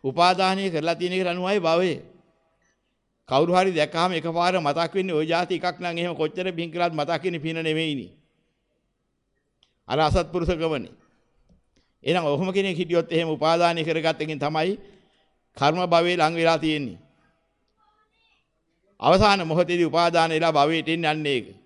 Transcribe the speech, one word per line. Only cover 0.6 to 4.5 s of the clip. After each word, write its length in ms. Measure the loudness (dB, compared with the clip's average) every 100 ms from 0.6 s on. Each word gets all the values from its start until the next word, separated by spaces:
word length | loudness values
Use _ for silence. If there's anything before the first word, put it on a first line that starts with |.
| -2
කරලා 240 | -2 -2
තියෙන 180 | -2 -2
එකට 160 | -2 -2
අනුවයි 320 | -4 -2 0
භවය. 320 | 2 2 0 -2 -10 -20 _ _ _ _ _ _ _ _ _ _ -2
කවුරු 240 | 0 4
හරි 200 | 4 2
දැක්කහම 400 | 0 -2 0 0
එකපාර 420 | 0 -4 0 0